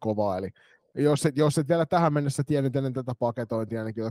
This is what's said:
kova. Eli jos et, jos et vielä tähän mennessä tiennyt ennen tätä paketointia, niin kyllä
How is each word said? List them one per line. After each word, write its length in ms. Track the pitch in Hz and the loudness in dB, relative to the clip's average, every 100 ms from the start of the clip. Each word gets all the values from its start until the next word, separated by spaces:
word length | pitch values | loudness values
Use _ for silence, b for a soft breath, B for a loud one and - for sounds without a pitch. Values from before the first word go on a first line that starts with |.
kova. 380 | 110 104 104 92 | -2 0 0 -2
Eli 100 | 95 - b b _ | -6 -10 b b _
jos 320 | - 147 143 160 | 0 2 2 0
et, 100 | 131 | 2
jos 220 | 151 160 | 2 2
et 100 | 143 | 0
vielä 180 | 170 170 | 0 2
tähän 260 | 180 165 | 2 4
mennessä 300 | 147 143 - 135 | 2 -2 -2 0
tiennyt 300 | 147 135 135 | 0 2 0
ennen 160 | 135 | -2
tätä 200 | 127 123 123 | -4 -6 -2
paketointia, 680 | 120 120 117 113 107 113 | -2 -2 -4 -4 -2 -4
niin 100 | 113 | -6
kyllä 160 | 110 110 | -4 -6